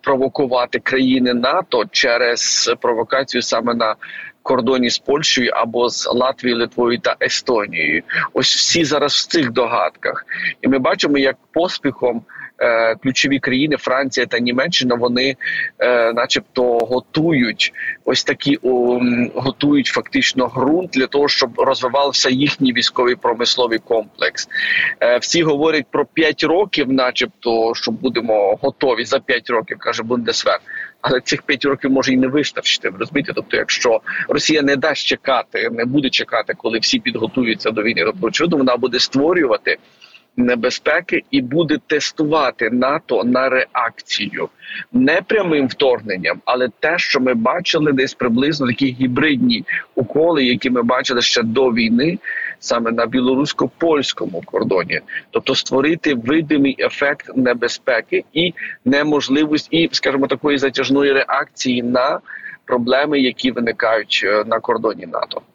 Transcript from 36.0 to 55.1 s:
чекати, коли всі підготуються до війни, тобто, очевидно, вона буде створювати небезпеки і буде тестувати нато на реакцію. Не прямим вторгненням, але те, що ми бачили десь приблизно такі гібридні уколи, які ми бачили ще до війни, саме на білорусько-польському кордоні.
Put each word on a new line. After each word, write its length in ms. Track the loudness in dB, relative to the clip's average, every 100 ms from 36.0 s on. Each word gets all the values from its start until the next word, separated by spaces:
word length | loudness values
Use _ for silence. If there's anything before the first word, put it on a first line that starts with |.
| 0
чекати, 440 | -2 -2 -2 -2 -4
коли 220 | -2 -2
всі 200 | 0 0
підготуються 720 | -2 -4 -2 0 -2 0 -2
до 120 | -2
війни, 200 | -2 0
тобто, 220 | -2 0 -4
очевидно, 300 | 0 0 2
вона 200 | 2 2
буде 220 | 0 -2
створювати 800 | -2 0 2 2 2 0 0 -4 _ _ -20 -20 _ -2
небезпеки 840 | 0 2 -2 -2 0 0 0 -4 0
і 100 | -2
буде 380 | 0 -2 0 -2 _
тестувати 840 | -2 -2 -2 0 2 0 0 -2
нато 540 | 2 0 0 0 0
на 240 | 2 2 2
реакцію. 1000 | 2 0 -2 -4 -6 -8 -6 -6 -6 -8 _ -16 -14 -2
Не 300 | 2 4 2
прямим 460 | 2 0 2 0 0
вторгненням, 720 | 2 2 2 -2 -4 -2 -4
але 240 | -2 0 -2 -2
те, 180 | -2 -2
що 220 | 0 0
ми 140 | 2
бачили 580 | 2 0 0 0 2 2
десь 220 | 2 0
приблизно 520 | -2 0 2 2 0 -2
такі 300 | 0 -2 0
гібридні 640 | -2 2 2 2 2 0 -4 -8 -6
уколи, 500 | -6 -2 2 2 2
які 260 | 2 0 0
ми 120 | 0
бачили 400 | 2 0 0 0
ще 200 | 0 0
до 280 | 0 2 2
війни, 480 | 2 2 2 2 -2 -6 -8 -8 -10
саме 320 | -4 -2 0
на 140 | 0 0
білорусько-польському 1400 | 0 2 2 0 -2 -4 _ 0 2 0 -6 -6 -8
кордоні. 560 | -6 -4 0 0 0 -6 -6